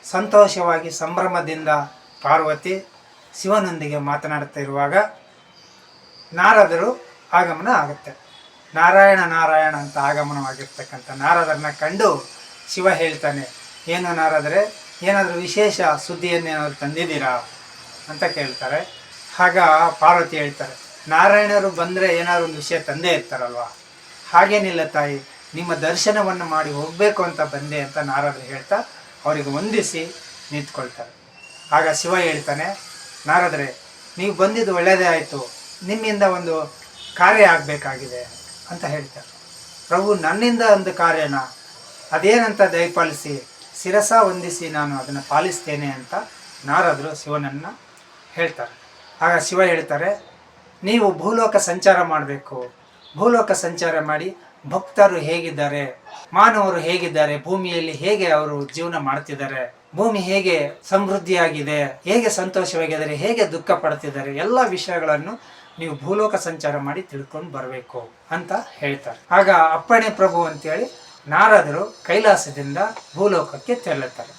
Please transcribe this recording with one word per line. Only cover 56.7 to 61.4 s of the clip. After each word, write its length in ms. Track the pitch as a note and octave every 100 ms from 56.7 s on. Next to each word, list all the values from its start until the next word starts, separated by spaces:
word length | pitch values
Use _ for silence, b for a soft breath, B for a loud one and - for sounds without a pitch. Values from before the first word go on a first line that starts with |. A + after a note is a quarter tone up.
| E3+
ಹೇಗಿದ್ದಾರೆ, 600 | D#3 F3+ E3+ D3+ D3 D3
ಭೂಮಿಯಲ್ಲಿ 500 | D#3+ F#3+ F3+ E3+ D#3+
ಹೇಗೆ 380 | C#3+ F3 G#3 F3
ಅವರು 340 | D3+ D3+ D3
ಜೀವನ 320 | C#3 D#3+ E3+ E3
ಮಾಡ್ತಿದ್ದಾರೆ, 760 | C#3 C#3 D3 C#3 C3+ C3 B2 - _ D#3
ಭೂಮಿ 240 | A3 G#3
ಹೇಗೆ 500 | F3+ G3 F#3 D#3+ C#3+ - -
ಸಮೃದ್ಧಿಯಾಗಿದೆ, 960 | F#3+ G3 G3 E3+ F3+